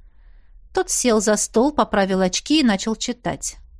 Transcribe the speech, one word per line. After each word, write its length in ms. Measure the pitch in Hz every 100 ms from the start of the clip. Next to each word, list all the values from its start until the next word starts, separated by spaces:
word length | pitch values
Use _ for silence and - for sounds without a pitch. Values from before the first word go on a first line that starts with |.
| - - - - - - -
Тот 160 | 370 370
сел 320 | - 247 220
за 140 | 214 208
стол, 360 | - 226 277
поправил 500 | 294 214 208 190 190
очки 400 | 185 - - 311
и 20 |
начал 320 | 247 196 226 220
читать. 640 | - 233 170 139 - - - -